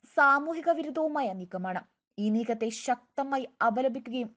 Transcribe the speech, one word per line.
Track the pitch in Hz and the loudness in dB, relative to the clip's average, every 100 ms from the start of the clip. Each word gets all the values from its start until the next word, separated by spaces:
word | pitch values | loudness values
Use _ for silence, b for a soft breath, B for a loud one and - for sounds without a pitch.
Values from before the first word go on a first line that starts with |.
| - - | -2 4
സാമൂഹിക | 285 277 302 330 339 320 | 6 6 2 -2 0 0
വിരുദ്ധവുമായ | 294 294 311 294 247 190 | -2 -2 -2 0 -2 -4
നീക്കമാണ്. | 180 185 185 185 - _ _ - | -8 -8 -6 -6 -10 _ _ -4
ഈ | 208 220 | 0 0
നീക്കത്തെ | 240 226 226 226 - | 0 -2 -4 -4 -2
ശക്തമായി | 247 _ - 277 269 254 _ 226 | -2 _ -6 -2 -2 -4 _ 0
അപലപിക്കുകയും | 220 262 247 - 247 226 | 2 0 -2 -8 -6 -6